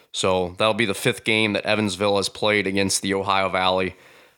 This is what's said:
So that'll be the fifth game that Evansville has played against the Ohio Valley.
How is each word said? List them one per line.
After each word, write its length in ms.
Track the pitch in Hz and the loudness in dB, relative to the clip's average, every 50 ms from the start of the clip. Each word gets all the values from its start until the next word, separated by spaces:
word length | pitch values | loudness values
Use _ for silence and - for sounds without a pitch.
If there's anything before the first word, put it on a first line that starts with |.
| _ _ | _ _
So 420 | - - - 98 92 92 92 90 90 - | -8 -2 0 0 0 0 -2 -4 -2 0
that'll 160 | 110 110 107 | 0 0 2
be 100 | 101 120 | 0 0
the 100 | 98 98 | -2 -2
fifth 300 | - - 127 - - - | -2 -2 -2 -2 -2 -2
game 300 | - 110 110 110 107 101 | 0 2 2 2 2 0
that 100 | 90 - | 0 0
Evansville 540 | 92 107 107 107 101 87 87 104 104 101 101 | 0 0 0 0 -2 0 0 0 2 2 0
has 100 | 95 - | 0 -2
played 380 | - - - 107 104 104 95 | -4 -2 0 2 2 2 0
against 360 | 95 95 98 98 95 - - | 0 0 0 0 0 -2 -2
the 120 | - 98 95 | -2 -2 -2
Ohio 340 | 98 95 101 98 98 95 92 | -2 0 0 0 0 0 0
Valley. 480 | 90 95 92 92 92 92 92 90 - - - - - - - - _ | 0 0 2 2 2 2 0 -2 -6 -10 -20 -20 -20 -20 -20 -20 _